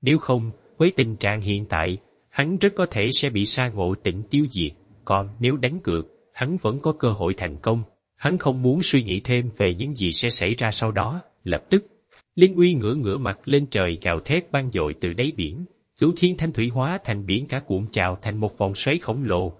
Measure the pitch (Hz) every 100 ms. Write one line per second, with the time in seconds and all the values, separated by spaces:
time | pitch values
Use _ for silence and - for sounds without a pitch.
0 | 123 156 - 127 113 - _ _ 165 185
1 | 117 110 101 107 101 101 104 80 85 90
2 | _ _ _ - 147 185 202 196 180 113
3 | 107 131 143 113 101 - 127 104 90 95
4 | - 90 110 143 147 110 80 - _ -
5 | - 98 98 113 120 139 123 170 - 82
6 | 78 _ _ - 127 180 110 127 160 151
7 | 123 104 87 95 90 73 - 117 107 _
8 | _ _ 143 180 - 131 127 147 175 143
9 | 110 92 - 123 123 107 101 87 131 135
10 | 92 76 123 - 87 117 113 104 110 107
11 | 104 165 - _ - 87 - 190 202 _
12 | _ _ _ - 185 180 180 160 107 139
13 | 113 95 87 95 - 139 143 107 92 82
14 | - 82 - 156 - 139 135 104 76 73
15 | 90 87 135 - 80 107 180 _ _ _
16 | 147 170 180 180 165 - 117 120 135 185
17 | - 104 98 98 139 131 - 95 104 -
18 | 92 92 - 107 107 - 98 98 - 156
19 | - 117 131 90 92 -